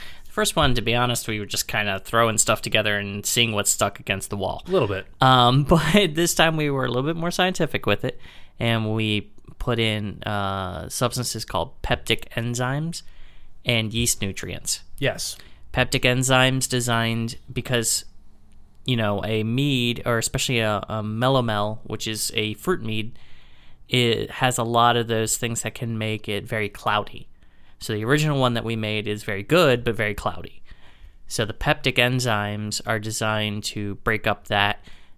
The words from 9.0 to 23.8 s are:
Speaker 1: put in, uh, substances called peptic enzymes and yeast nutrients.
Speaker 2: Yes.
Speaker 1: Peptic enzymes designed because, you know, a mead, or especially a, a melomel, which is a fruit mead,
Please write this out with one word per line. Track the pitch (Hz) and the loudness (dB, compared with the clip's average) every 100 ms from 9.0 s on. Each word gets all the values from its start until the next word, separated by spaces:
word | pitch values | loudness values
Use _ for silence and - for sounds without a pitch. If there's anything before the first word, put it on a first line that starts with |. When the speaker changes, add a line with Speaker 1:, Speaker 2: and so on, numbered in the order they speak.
| 110 104 104 - - - | 2 0 -2 -14 -14 -6
Speaker 1:
put | - 117 | -2 2
in, | 113 107 104 - | 2 0 -4 -6
uh, | 107 104 98 98 90 82 - | -4 -2 -2 -2 -4 -6 -8
substances | - 120 127 120 110 - | -2 -2 -2 -4 -6 -4
called | 87 - - | -4 -4 -4
peptic | - 123 - - - 120 | -2 -2 0 -2 -2 -6
enzymes | 117 120 127 143 165 - - - - - - - | -4 -2 -2 -2 -4 -8 -10 -12 -14 -14 -14 -6
and | - 117 110 | 0 2 2
yeast | 113 120 - | 0 0 0
nutrients. | 98 - - 87 - - - - | -2 -4 -8 -8 -6 -6 -8 -2
Speaker 2:
Yes. | 135 98 - - - - - | -2 -2 -6 -10 -16 -18 -4
Speaker 1:
Peptic | - 123 131 | 0 2 2
enzymes | 127 127 131 127 131 131 - | 2 4 4 6 4 2 0
designed | 127 120 113 113 113 117 - - | -2 0 0 0 -2 -4 -8 -10
because, | 120 - 120 110 - - - - - - - - - - | -8 -2 0 0 -2 -4 -16 -18 -20 -20 -20 -20 -8 -2
you | 120 | 0
know, | 104 101 | 2 0
a | 107 110 | 0 -2
mead, | 107 123 143 131 120 110 | 0 0 2 2 0 -2
or | 120 117 | 0 0
especially | - 131 - 120 | 0 -2 0 0
a, | 110 101 - | 2 0 -2
a | 107 | -6
melomel, | 107 113 127 135 117 104 107 104 | -4 0 2 4 2 0 -2 -4
which | - 107 110 | -6 -6 -4
is | 107 - | -4 -2
a | - 107 107 | -2 -2 -4
fruit | - 117 | -2 -2
mead, | 110 107 110 - - - - - - - | -2 -4 -4 -8 -12 -14 -16 -18 -18 -16